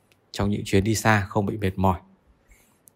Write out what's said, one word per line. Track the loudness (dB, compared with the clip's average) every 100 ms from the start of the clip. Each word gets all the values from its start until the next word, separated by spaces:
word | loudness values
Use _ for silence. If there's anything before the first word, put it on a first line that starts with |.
| _ _ _
trong | -4 -2
những | -2
chuyến | 0 0
đi | 2
xa | 0 2 2 0
không | -2 -2
bị | -2
mệt | -4 2
mỏi. | 0 0 _ _ _ _ _ _ _ _ -20